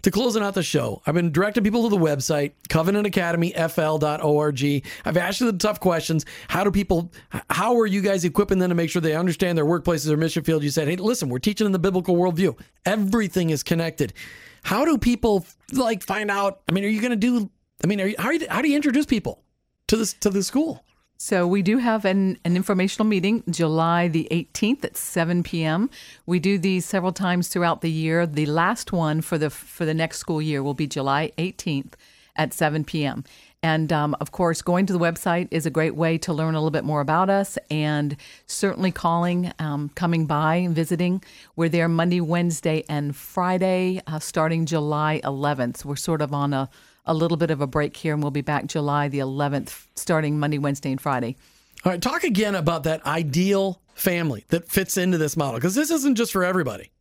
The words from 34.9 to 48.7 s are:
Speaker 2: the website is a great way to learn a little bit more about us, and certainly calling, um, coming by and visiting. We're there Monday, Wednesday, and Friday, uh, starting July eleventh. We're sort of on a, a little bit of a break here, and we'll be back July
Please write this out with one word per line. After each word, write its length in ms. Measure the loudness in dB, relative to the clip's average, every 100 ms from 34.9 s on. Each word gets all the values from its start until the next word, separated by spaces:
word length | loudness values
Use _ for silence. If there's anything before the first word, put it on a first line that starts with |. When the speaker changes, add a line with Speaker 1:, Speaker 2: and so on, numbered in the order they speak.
Speaker 2:
the 60 | 2
website 500 | 0 0 0 0 0
is 140 | -2 0
a 40 |
great 260 | 0 0 0
way 220 | 0 0
to 120 | -2
learn 240 | -2 0 0
a 20 |
little 140 | 0
bit 140 | 0 0
more 160 | 0
about 280 | 2 2 4
us, 280 | 2 0 -6 -4
and 460 | -2 0 0 -2 -4 -14 -20 -12
certainly 420 | -2 -2 0 -2
calling, 640 | 0 0 2 2 0 -2 -4
um, 300 | -4 -4 -6 -2
coming 300 | 0 2 2
by 300 | 2 2 2
and 180 | 2
visiting. 480 | 0 0 0 0 0 -6 -20 -14 -2
We're 100 | 2
there 220 | 2 2
Monday, 320 | 2 2 2
Wednesday, 640 | 0 0 0 0 -2 -2 -2
and 260 | -4 -4
Friday, 880 | -6 -8 -2 0 2 2 2 0 -2 -6
uh, 120 | -8
starting 460 | -4 0 0 0 0
July 540 | 0 0 0 0 0 -4
eleventh. 580 | -2 -2 0 -2 -4
We're 140 | -8 -6
sort 240 | -2 -2
of 120 | -2
on 200 | 0 0
a, 160 | 0 -4 -10 -20 _ -2
a 80 |
little 240 | 0 0 2
bit 140 | 0
of 80 | 0
a 80 | -2
break 300 | -2 -2 -4
here, 160 | -4
and 100 | -2
we'll 80 | -2
be 80 | -2
back 280 | -2 -4
July 420 | -2